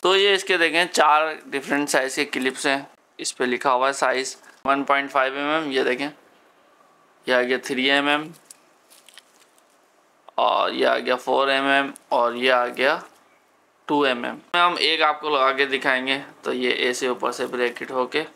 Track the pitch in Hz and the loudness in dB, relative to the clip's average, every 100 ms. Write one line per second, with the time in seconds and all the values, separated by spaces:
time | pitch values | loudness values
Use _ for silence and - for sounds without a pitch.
0 | 180 196 202 196 185 185 165 156 175 - | 2 4 4 2 2 2 2 2 0 4
1 | 156 151 156 156 135 139 131 143 143 147 | 4 4 2 -4 -8 -8 -2 -2 2 0
2 | 131 135 143 - 131 131 147 139 139 - | 0 -2 -4 -2 -2 -2 -2 -2 -4 -20
3 | _ _ - - 127 123 143 127 131 139 | _ _ -10 -4 -2 0 2 2 2 0
4 | 135 127 131 - - - - 139 135 139 | 0 0 -4 -10 -20 -10 -2 -2 2 0
5 | 139 139 131 135 143 156 156 131 127 127 | 2 0 0 0 -2 -2 0 0 0 -2
6 | 143 151 _ _ _ _ _ _ _ _ | -4 -10 _ _ _ _ _ _ _ _
7 | _ _ - 127 123 131 - 127 131 139 | _ _ 0 0 2 -2 -2 -2 2 2
8 | 143 147 156 165 _ - _ _ _ - | 2 0 -2 -16 _ -20 _ _ _ -20
9 | - - _ _ _ _ _ _ _ _ | -20 -20 _ _ _ _ _ _ _ _
10 | _ _ - - 117 - 92 127 127 123 | _ _ -12 0 0 2 0 0 0 0
11 | 123 127 - 131 135 135 139 139 139 - | 0 -4 0 0 2 0 2 2 0 -6
12 | _ 135 120 120 127 123 123 123 131 165 | _ 0 0 0 2 2 0 0 0 0
13 | - _ _ _ _ _ _ _ - 147 | -6 _ _ _ _ _ _ _ -2 0
14 | 139 123 123 120 - 175 175 175 143 160 | 2 0 -4 -10 -4 2 2 2 0 2
15 | 156 151 151 147 131 135 139 135 139 127 | 0 0 -2 2 2 2 0 0 0 0
16 | 131 139 143 - - 127 123 123 131 127 | 0 -4 -6 -12 -6 -2 0 0 0 -2
17 | 131 123 131 120 123 123 120 120 127 131 | -4 -2 -4 -4 -6 -2 -4 -4 -8 -4
18 | 123 151 156 | -2 -2 -6